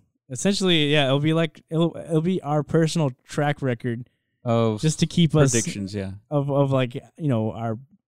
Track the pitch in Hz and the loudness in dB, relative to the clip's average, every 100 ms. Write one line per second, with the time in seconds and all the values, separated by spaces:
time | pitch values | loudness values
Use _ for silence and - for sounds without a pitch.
0 | _ _ - 127 190 202 185 165 147 151 | _ _ -16 -4 -2 0 2 2 2 2
1 | 135 139 151 160 160 - - 160 165 - | 2 2 2 0 0 -4 -6 0 0 -2
2 | - 165 160 185 143 151 143 165 160 170 | -2 0 0 -2 -2 -2 0 2 2 0
3 | 143 127 - - 147 139 135 120 127 117 | -2 -4 -10 -4 -2 -2 -2 -2 -4 -6
4 | 120 _ _ _ 123 117 113 107 156 - | -10 _ _ _ -2 2 2 2 -2 0
5 | 165 - 165 151 143 117 - 107 95 101 | -2 2 2 4 4 2 -2 -4 -6 -6
6 | 95 98 - 147 139 139 139 135 123 131 | -8 -10 -6 -4 0 2 2 2 -2 -6
7 | - - 156 113 110 90 117 113 135 _ | -14 -6 -2 0 -2 -4 -6 -8 -12 _